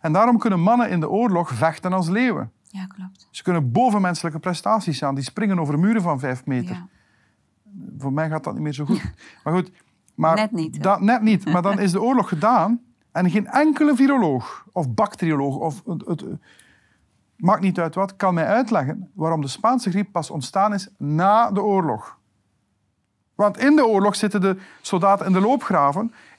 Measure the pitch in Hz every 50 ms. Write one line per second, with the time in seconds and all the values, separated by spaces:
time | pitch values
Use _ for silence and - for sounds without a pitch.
0 | - 160 156 190 220 247 240 220 - 233 190 175 165 202 240 247 233 202 180 170
1 | 156 - - 208 240 233 185 170 170 - 135 107 147 160 160 - - 185 185 190
2 | 175 165 185 226 254 254 196 139 - 110 _ _ _ _ - 196 185 190 - -
3 | 185 185 - _ _ _ _ - - 185 180 165 143 123 117 220 247 247 208 208
4 | 190 180 175 - - 165 151 160 - 185 175 156 - 202 220 220 - 180 147 -
5 | 156 139 139 135 135 - _ - 226 202 196 175 160 143 151 147 175 208 240 226
6 | 175 175 151 127 135 131 127 127 - - 135 123 180 180 180 180 180 - _ _
7 | _ _ _ _ _ _ _ _ _ _ _ _ _ 208 202 190 - - - -
8 | 131 139 135 147 160 156 160 156 - 165 - - 151 151 143 131 147 139 254 294
9 | - - - _ - - - _ _ 147 160 185 180 185 _ _ _ _ _ _
10 | _ _ _ - 151 160 175 202 214 214 233 - 320 311 - 151 147 190 202 -
11 | 190 208 247 240 214 220 214 175 - - 160 180 175 196 202 196 202 185 170 196
12 | 202 240 269 247 190 - 180 151 170 220 254 214 165 202 240 233 - _ _ _
13 | _ _ _ 160 185 180 165 208 208 - - 269 302 311 285 - 311 294 285 240
14 | 269 277 285 262 202 156 135 127 - - - - - _ _ 185 156 127 110 107
15 | 214 208 - - 180 165 151 139 139 143 135 - - 160 143 - - - 170 -
16 | - - 175 - - - - 151 _ _ _ - _ _ _ _ _ _ _ _
17 | _ _ _ _ _ _ _ _ 160 185 214 160 190 190 - 180 170 160 147 180
18 | 196 190 190 _ 208 190 180 170 156 - 196 240 262 214 226 170 135 135 160 -
19 | 185 - _ - 156 160 165 156 143 139 - - - 226 254 254 - 190 170 196
20 | 208 - _ 175 156 - - 156 131 - - 190 196 214 208 196 190 - _ _
21 | 139 143 151 156 180 196 208 226 233 220 202 196 202 214 202 190 170 147 113 107
22 | - - - _ _ _ _ _ _ _ _ _ _ _ _ _ _ _ _ _
23 | _ _ _ _ _ _ _ - 208 208 - - 233 285 302 302 262 226 220 196
24 | 196 208 196 - 220 208 185 208 180 196 185 190 - - - - _ - - 180
25 | 185 196 196 196 165 190 185 185 196 220 269 277 - - 196 160 143 139 143 185
26 | 226 226 - - - - -